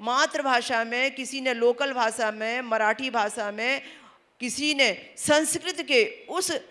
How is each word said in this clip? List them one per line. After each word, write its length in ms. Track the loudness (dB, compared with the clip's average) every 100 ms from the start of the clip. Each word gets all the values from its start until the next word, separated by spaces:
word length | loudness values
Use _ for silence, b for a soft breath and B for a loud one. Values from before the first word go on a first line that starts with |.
मातृभाषा 840 | -2 2 2 0 2 2 2 -2
में, 300 | 0 0 0
किसी 260 | -2 -8 -4
ने 140 | -4
लोकल 380 | 2 2 2 0
भाषा 380 | 0 0 0 -2
में, 300 | -2 -4 -4
मराठी 500 | -2 2 2 2 0
भाषा 400 | 0 0 -2 -6
में, 320 | -4 -2 -2 -6 B B B B -8
किसी 340 | -8 -2 0
ने 400 | 2 2 0 -8 -4
संस्कृत 680 | 2 4 2 -2 -4 -6
के 440 | 2 4 4 0 -6
उस 240 | -4 -2 -4 -8